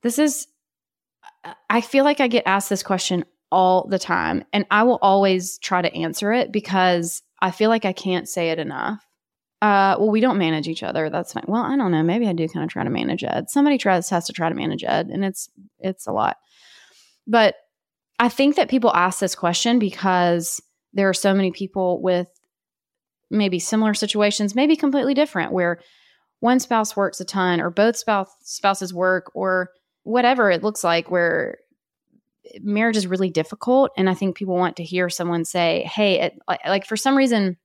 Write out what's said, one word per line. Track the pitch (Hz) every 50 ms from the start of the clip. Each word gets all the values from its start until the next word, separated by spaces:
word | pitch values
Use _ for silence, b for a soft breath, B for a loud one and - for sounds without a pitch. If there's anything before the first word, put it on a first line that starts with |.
| _
This | 240 233 269
is, | 302 302 269 - - _ _ _ _ _ _ _ _ _ _ _ _ _ _ _ _ - _ _ _ 170 - _ _ _
I | 214 233
feel | 226 - - 277 269
like | 294 294 294
I | 277
get | 247 233 240 -
asked | - 190 196 196 -
this | 208 185 -
question | - 196 185 - - 180 175 160 _ _ _ _ _
all | - 185 185 185 185 185 -
the | - 196 180
time, | - - 175 180 - 80 - - - _
and | - 208 196 _
I | - 208 226
will | 247 240 -
always | - 196 190 196 196 196 185 185 180 185 - -
try | - - 190 180
to | 175 165 -
answer | 170 165 165 170 - 208 202 220
it | 247 240 -
because | 196 214 208 - 185 190 185 180 180 175 170 170 - - _ _ _ _
I | - 185
feel | 180 - 214 220
like | 226 226 -
I | 196 185
can't | - - 190 180 180 -
say | - - 185 170 165
it | 160 170
enough. | 151 143 143 131 - - 214 208 _ _ _ _ _ _ _ _ _ _ _ _
Uh, | 208 208 202 196 196 196 190 -
"Well, | 202 220
we | 208 220
don't | 220 262 -
manage | 202 180 160 160 156 147
each | 165 160 - -
other." | - - 156 160 156
That's | - - 175 - -
fine. | - -
Well, | - 196 233 240
I | - 269
don't | 277 247 185
know. | 175 156 160
Maybe | 170 175 233 240
I | 208 175
do | 170 160
kinda | 160 - - 147
try | 165 - 185 -
to | 139
manage | - - - - - - -
Ed. | - - - - -
Somebody | - 285 285 294 285
tries, | 240 - 208 185 175 175 -
has | 196 170 170
to | - -
try | - 165 165
to | 165
manage | - - 156 156 - -
Ed, | - - 156 170
and | - - - 196
it's, | 190 185 - - - _ _ 190 - _ _
it's | - 190 190 _ -
a | -
lot. | - 104 110 - - _ b b b b b b b b b b b b b b b b _
But | - 214 233 220 196 - - _ _ _ _ _ _ _ _ _ _ _ _
I | 233 240
think | - - 277 285 285
that | - 302 -
people | - 262 220 226 -
ask | 175 175 185 185 -
this | 202 180 -
question | - - 170 175 - - 240 240 247
because | 214 196 - - 190 196 185 180 175 175 170 170 170 - - - _ _ _ _ _ _ _
there | 196 196 190
are | 185
so | - - 202 196
many | 196 196 185
people | 175 - 202 190 _ 196 185 180 180 -
with | - 185 180 175 180 175 _ _ _ _ _ _ _ _ _ _ _ _ _ _ _ _ _ _ _ _
maybe | - 214 208 196 180 175
similar | - - - 220 220 214 208
situations, | - - 208 - 208 208 208 202 - 208 202 202
maybe | 240 277 302 320
completely | 302 - 285 269 285 254 262 285
different, | 254 302 302 - 190 165 -
where | - 185 175 170 170 170 b b b b b b b b b b b _
one | - 233 254 254
spouse | 247 - 240 226 214 214 -
works | 202 202 180 - -
a | 180
ton | - - 196 185 180 175 170
or | 165 175
both | 170 - 208 226 233
spouse, | - - - 214 196 190 _ _ _
spouses | _ - - - - 196 196 190 190 180 180
work | 175 180 185 185 180 185 - _
or | - 190 190 185 185 180 180 _ _ _ _ _ _ _
whatever | - 220 247 240 240 262 254 226 202
it | 180 165 -
looks | 214 214 - -
like, | 175 170 170 170 -
where | 180 180 170 170 165 160 160 - - - _ _ _ _ _ _ _ _ _ _ _ _ _ _ _ _ _ - - 202
marriage | - 208 202 208 226 233 220
is | 214 190
really | 180 185 185 190 180
difficult. | 165 160 156 - - - - 240 254 262 277 - -
And | - 185 190
I | 185
think | - 202 190 175
people | - 202 185 180
want | 180 180 170 156
to | - 170
hear | 156 180 180 180 175
someone | 170 - 175 175 170 170 165
say, | - - 180 170 165 165 175 -
"Hey," | 160 - - 214 202 185 -
it, | 127 120 - - _
like, | - 185 - -
like, | 156 190 196 190
for | - 220
some | 214 - 269 269
reason | 269 269 254 233 220 202 185 180 _ _